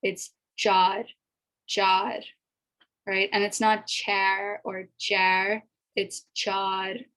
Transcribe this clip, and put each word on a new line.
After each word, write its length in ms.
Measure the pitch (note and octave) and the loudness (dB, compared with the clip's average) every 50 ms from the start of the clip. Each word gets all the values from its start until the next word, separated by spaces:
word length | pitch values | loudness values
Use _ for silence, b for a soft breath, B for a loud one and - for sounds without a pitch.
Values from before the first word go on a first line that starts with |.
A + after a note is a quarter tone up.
it's 280 | - G3 F#3 - - - _ _ _ _ _ | -2 -4 -4 -4 -10 -16 _ _ _ _ _
jar, 480 | - - G#3+ F#3+ F#3 F#3 F#3 G3 G3+ A#3 - - _ _ _ _ _ _ _ _ _ _ | -2 0 2 4 6 6 4 2 0 -6 -8 -12 _ _ _ _ _ _ _ _ _ _
jar, 540 | _ - - G3 F#3+ F#3+ F#3+ G3 B3 - - - - - _ _ _ _ _ _ _ _ _ _ _ _ _ _ | _ -2 0 2 4 4 4 2 0 -6 -8 -10 -12 -20 _ _ _ _ _ _ _ _ _ _ _ _ _ _
right? 220 | - F#3+ F#3+ G3 G3 | -4 0 0 0 2
And 120 | - G#3 G3+ | 2 0 0
it's 160 | G#3 G3+ - | 0 0 2
not 260 | A#3 A3 G#3+ G#3+ G#3+ | 2 2 2 2 0
chair 720 | - - - - - G3+ G3 G3 F#3+ G3 G3 G3+ G3+ G#3 G#3 - | -6 -6 -6 -4 -2 0 2 2 2 2 0 -2 -6 -6 -6 -8
or 240 | - G3 F#3 F#3 - _ _ | -8 -8 -8 -10 -12 _ _
jar, 640 | - - G3+ F#3+ F#3 F#3 F#3 F#3 F#3+ G3 G#3 G#3+ G#3+ _ _ _ _ _ _ | -4 -2 0 2 4 4 4 4 2 0 0 -2 -4 _ _ _ _ _ _
it's 320 | - G3 G3 - - - _ _ | -4 -4 -4 -6 -14 -16 _ _
jar. 600 | - - G#3 F#3+ G3 G3 F#3+ F#3+ F#3+ F#3+ F#3+ F#3+ A#3+ B3+ _ _ | -6 -4 -2 -2 -2 -2 -2 -2 -2 -4 -6 -6 -8 -12 _ _